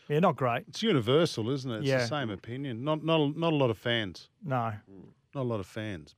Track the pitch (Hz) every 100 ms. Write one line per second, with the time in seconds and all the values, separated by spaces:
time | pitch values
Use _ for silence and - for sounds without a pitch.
0 | - 151 185 135 127 120 - - 226 143
1 | 107 147 165 - 110 139 127 110 135 131
2 | 117 147 113 95 113 127 143 113 143 156
3 | 156 160 143 165 165 147 127 104 120 117
4 | 98 - - _ 170 127 113 104 - 95
5 | - _ _ 143 123 110 90 113 107 87
6 | 73